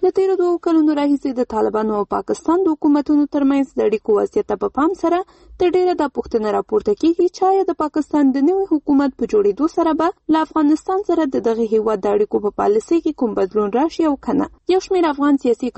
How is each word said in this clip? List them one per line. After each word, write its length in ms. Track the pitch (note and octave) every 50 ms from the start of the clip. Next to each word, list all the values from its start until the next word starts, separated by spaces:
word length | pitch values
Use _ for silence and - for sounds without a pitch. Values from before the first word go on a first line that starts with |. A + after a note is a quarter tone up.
| -
له 80 | F#4 -
تیرو 180 | - F#4+ F#4+ F#4+ F4+
دوو 180 | F4 F4 F4 E4+ -
کلونو 300 | F4 E4 D#4+ D4+ D4+ D4+
راهیسې 340 | C#4+ C#4+ C#4+ C#4+ C4+ - C#4+ B3+
د 100 | A#3+ B3 - -
طالبانو 400 | G#3+ G#3+ A3 G3+ G#3+ A3 A3 G#3+ G#3
او 60 | G3+ - -
پاکستان 500 | G3+ G3 - G#3+ - - - D#4+ F4+ F#4+
د 100 | F4 D#4
حکومتونو 480 | - - D4+ C#4+ D4 C#4 - D4+ D4 D4 C#4+ -
ترمنځ 440 | D4 C#4 C4+ C#4 C#4 C#4 - - B3+
د 80 | A3
اړیکو 300 | G#3+ G#3 G#3 - - G#3+ G3+
وضعیت 280 | G3+ G3 - - - -
ته 100 | G#3 G3 -
په 100 | G4+ - -
پام 180 | C#4+ E4+ G4+ - -
سره 180 | E4 E4+ F4 F#4+ - - _ _ - - - F#4
تر 100 | F4+ D#4
ډیره 180 | F#4 F4+ F4+ F4 D4
دا 80 | D4+ C#4 -
پوښتنه 360 | - - - - A3+ G#3+ G#3+ G3+
راپورته 380 | G3+ G3 - A3 G#3+ - - G#3 - -
کیږي 240 | E4 E4+ - F4 F4+ -
چې 60 | - F#4+ F#4
آیا 140 | G4 G4 F#4+ F#4+
د 80 | D#4+ - D#4
پاکستان 520 | D4 - D#4 C#4+ - - D4 D4 C4+ B3+
د 80 | C#4 C4+ D#4
نوي 180 | F#4 G4 G4 F#4+ E4
حکومت 440 | D4 - - C#4+ C4+ C#4+ C#4 -
په 140 | - A#3+ - -
جوړېدو 380 | - G3+ - F#3+ F#3+ C#4+ D#4+ -
سره 200 | - E4 E4 D#4 D#4 D#4+
به 340 | F4 G4 _ _ - D#4
له 80 | D#4+ D#4+ -
افغانستان 600 | - D#4+ D#4 C#4+ D#4 D4+ - - F#4+ F#4+ G#4 -
سره 200 | E4+ E4+ D#4+ C4+ C4
د 80 | B3 G3+ A#3
دغه 200 | A3+ A3 A#3 G#3+ A3
هیواد 320 | A3 G#3+ A3 G#3+ G3+ F#3+
د 100 | G#3 G3+
اړیکو 300 | G#3 G#3+ - - A3 G3+
په 120 | G#3 - -
پالیسۍ 380 | G3+ G3+ G3+ A4 - - E4+ E4 -
کې 80 | E4 D4 - C4
کوم 100 | A3+ G3 G3
بدلون 340 | G3 F#3 - G#3+ G#3 G3+ G3+ A#3+
راشي 280 | D4 E4 - - E4 D#4
او 40 | C#4+ - - -
که 100 | A3 C#4
نه. 60 | D4+ - - _ _ - F4+
یو 100 | F#4 -
شمېر 240 | - G4 F4+ E4 D#4+ C#4+
افغان 280 | C#4 C#4 D4 C#4+ C#4 -
سیاسي 300 | B3+ A#3 - - A#3+ -